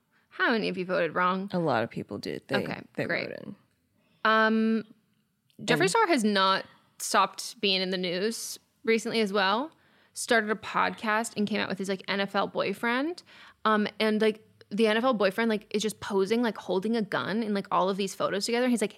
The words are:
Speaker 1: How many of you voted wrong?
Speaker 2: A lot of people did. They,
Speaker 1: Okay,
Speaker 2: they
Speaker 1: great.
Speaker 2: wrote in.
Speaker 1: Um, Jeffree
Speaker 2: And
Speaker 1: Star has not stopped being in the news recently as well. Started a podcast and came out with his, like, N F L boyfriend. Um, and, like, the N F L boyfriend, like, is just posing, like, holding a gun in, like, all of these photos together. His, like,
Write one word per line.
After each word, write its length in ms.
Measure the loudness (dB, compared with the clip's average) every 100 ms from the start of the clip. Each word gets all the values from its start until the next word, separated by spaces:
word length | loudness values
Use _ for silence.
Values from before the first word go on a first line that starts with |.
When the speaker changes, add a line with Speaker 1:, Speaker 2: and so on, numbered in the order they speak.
| _ _ _
Speaker 1:
How 240 | -2 0
many 160 | 2 0
of 100 | -4
you 60 |
voted 320 | -2 0 0 2
wrong? 340 | 0 0 -2
Speaker 2:
A 60 | -2
lot 240 | 2 2
of 80 | 0
people 280 | -6 -8 -8
did. 240 | -8 -10 -2
They, 80 | -2
Speaker 1:
Okay, 220 | -2 -8 -10
Speaker 2:
they 100 | -6 -4
Speaker 1:
great. 240 | -4 -6
Speaker 2:
wrote 80 | -10
in. 160 | -14 -18 _ _ _ _ _ _
Speaker 1:
Um, 600 | 2 4 4 4 2 0 -2 -16 _ _ _ _ _ -12
Jeffree 200 | 0 2
Speaker 2:
And 100 | 4
Speaker 1:
Star 160 | 4 4
has 160 | 4
not 420 | 2 4 4 2 -2 -18 _ _
stopped 600 | 0 2 2 -2 -14 -2
being 220 | 0 0
in 80 | 0
the 80 | -2
news 640 | -4 -2 -4 -4 -10 -12 _ _
recently 340 | 0 0 0 -2
as 120 | 0
well. 400 | 2 2 0 -2 -10 _ _ _
Started 360 | -12 0 2 2
a 20 |
podcast 800 | -4 -2 0 0 -2 -2 -2 -2 -4
and 120 | -2
came 100 | -2
out 100 | -2
with 100 | -4
his, 100 | -4
like, 160 | -6 -4
N 140 | -2
F 160 | 0 -2
L 100 | -2
boyfriend. 800 | -2 -4 -2 -2 -2 -2 -6 -14 -20 -20 _
Um, 240 | 0 2 0 0
and, 240 | 0 4
like, 180 | 2 0 -10 _ -8
the 160 | 2 4
N 100 | 4
F 80 |
L 80 | 2
boyfriend, 380 | 2 2 2 0
like, 160 | 0 -2
is 120 | -2
just 180 | -2 -6
posing, 420 | -2 0 2 2
like, 140 | 0 -2
holding 400 | -2 -2 0 -2
a 60 |
gun 400 | 0 -2 -2 -2
in, 100 | -2
like, 140 | -4 0
all 200 | 0 2
of 60 | 0
these 160 | -4
photos 320 | -2 -2 0 -2
together. 220 | 0 2
His, 100 | 2
like, 140 | 0